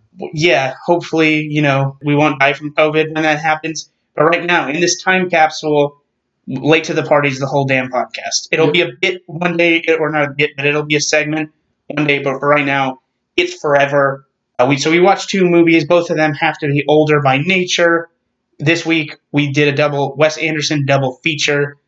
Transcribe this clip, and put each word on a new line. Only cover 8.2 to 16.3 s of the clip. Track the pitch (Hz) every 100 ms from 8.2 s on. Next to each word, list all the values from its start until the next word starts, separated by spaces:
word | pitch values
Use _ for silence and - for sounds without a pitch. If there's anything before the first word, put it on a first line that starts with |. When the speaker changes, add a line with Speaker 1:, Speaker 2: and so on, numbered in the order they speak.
| 101 - -
Speaker 1:
It'll | 156 147
Speaker 2:
Yep. |
Speaker 1:
be | 170
a | 123 -
bit | 190 180 -
one | 160 175 170
day, | 170 165 165 160
or | 151
not | 156 139
a |
bit, | 135 - 135
but | 143
it'll | 151
be | 147 147
a |
segment | - 151 147 156 156 _ _ _ _
one | 143 147
day. | 139
But | 139 127
for | 143
right | 147 139
now, | 139 135 131 _ _ _
it's | - 180
forever. | - 156 143 139 143 139 131 - _ _ -
Uh, | 127
we, | 143
so | 156
we | 170
watched | 185 190 -
two | 196 180
movies. | 170 170 165 151
Both | 175 170
of | 156
them | 156